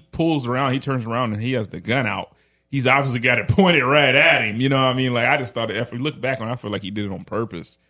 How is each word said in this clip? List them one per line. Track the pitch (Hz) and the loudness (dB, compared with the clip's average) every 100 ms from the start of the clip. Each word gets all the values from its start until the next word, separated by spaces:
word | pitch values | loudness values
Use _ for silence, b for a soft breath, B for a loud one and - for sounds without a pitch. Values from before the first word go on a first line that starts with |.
| - | -6
pulls | - 165 151 120 | -2 0 0 0
around, | 127 139 | -2 0
he | 131 | -2
turns | - 131 113 | -2 -4 -2
around | 117 120 | -2 -2
and | 107 | -2
he | 120 | -2
has | 127 95 | -2 -4
the | 87 | -8
gun | 87 127 113 | -2 -2 -2
out. | 95 - _ _ _ _ | -4 -8 _ _ _ _
He's | 143 120 | -2 2
obviously | 139 139 123 | 2 2 0
got | 127 120 | 2 2
it | 98 | 2
<laughs> | |
pointed | - 185 160 | 4 6 6
right | 127 147 139 131 | 4 4 4 4
at | 160 139 110 | 4 2 0
him. | 107 | 0
You | 135 | 2
know | 135 | 2
what | 131 | 2
I | |
mean? | 127 131 | 2 0
Like, | 120 120 | 0 2
I | 147 | 0
just | 120 | -2
thought, | 120 113 | -4 -4
if | 101 120 | -4 -6
we | 120 | -6
look | 143 - | -6 -4
back | 131 131 | -6 -4
on | 110 | -6
it, | |
I | 123 | -8
feel | 107 | -6
like | 101 | -6
he | 98 | -6
did | 104 101 | -6 -6
it | |
on | 92 - | -8 -8
purpose. | 104 113 87 82 - _ | -6 -6 -8 -14 -20 _